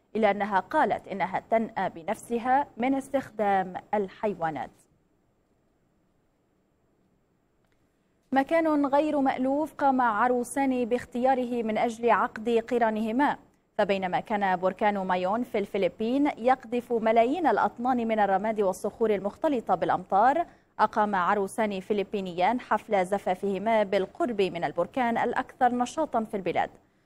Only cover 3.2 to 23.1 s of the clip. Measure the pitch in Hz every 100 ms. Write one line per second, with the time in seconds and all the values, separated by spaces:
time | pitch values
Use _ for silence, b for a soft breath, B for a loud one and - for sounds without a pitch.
3.2 | 269 - 208 196 185 180 - 214 190 -
4.2 | 214 165 165 143 - - _ _ _ _
5.2 | _ _ _ _ _ _ _ _ _ _
6.2 | _ _ _ _ _ _ _ _ _ _
7.2 | _ _ _ _ _ _ _ _ _ _
8.2 | _ 262 269 330 320 302 285 277 302 294
9.2 | 269 - 262 277 311 - 285 262 240 208
10.2 | 247 247 240 - 277 254 240 247 - 240
11.2 | 254 262 247 240 220 214 240 220 233 196
12.2 | 226 - 220 226 226 240 226 220 226 240
13.2 | 285 - - _ _ - 196 196 185 190
14.2 | - 214 196 185 185 190 214 202 190 185
15.2 | 180 220 247 220 202 202 180 - 220 262
16.2 | 294 - 226 254 220 240 233 233 220 226
17.2 | 233 330 320 - 208 - 240 247 226 220
18.2 | 202 190 214 214 196 - 208 - 220 202
19.2 | 196 - 320 269 - 185 170 147 180 190
20.2 | 240 294 339 b b b 214 - 208 196
21.2 | 175 208 196 - 214 196 185 208 190 208
22.2 | 190 170 180 240 - 214 - 208 185